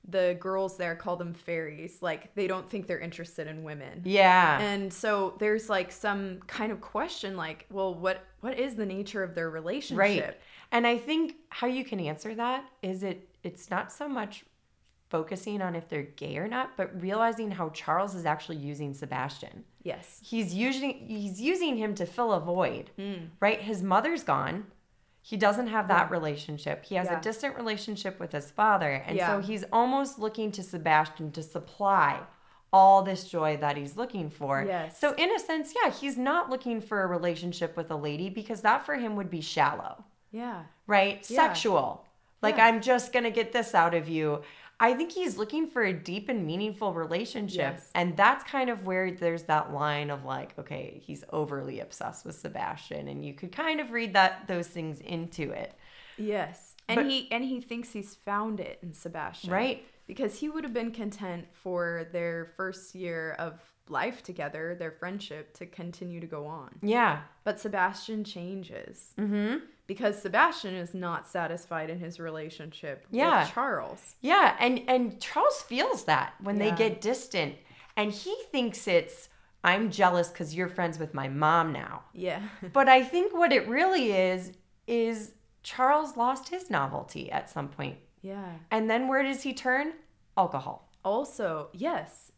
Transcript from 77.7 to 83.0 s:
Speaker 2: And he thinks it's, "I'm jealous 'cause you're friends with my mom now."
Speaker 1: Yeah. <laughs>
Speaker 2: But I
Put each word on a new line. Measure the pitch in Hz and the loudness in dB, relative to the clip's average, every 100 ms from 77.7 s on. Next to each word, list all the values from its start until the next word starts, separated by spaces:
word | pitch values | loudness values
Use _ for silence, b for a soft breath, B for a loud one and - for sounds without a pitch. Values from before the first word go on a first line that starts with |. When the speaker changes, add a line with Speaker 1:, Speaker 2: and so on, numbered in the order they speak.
| B B - | B B -2
Speaker 2:
And | 208 | -2
he | 202 359 466 - | -2 -6 -8 -4
thinks | 277 233 - - | 0 0 -2 4
it's, | 175 165 - - b b _ | 4 4 -12 -16 b b _
"I'm | 175 190 220 | 2 4 0
jealous | 165 185 175 170 | 4 6 6 0
'cause | - 156 | -2 -8
you're | 156 180 | -4 -4
friends | 180 170 156 | -2 -2 -2
with | 156 | -6
my | 151 135 | -6 -4
mom | 139 156 170 165 | 2 6 6 4
now." | 147 - - - | -2 -6 -10 -14
Speaker 1:
Yeah. | - 180 160 208 - | -6 -4 -4 -6 -12
<laughs> | 185 | 0
Speaker 2:
But | 269 269 | 6 10
I | 262 | 10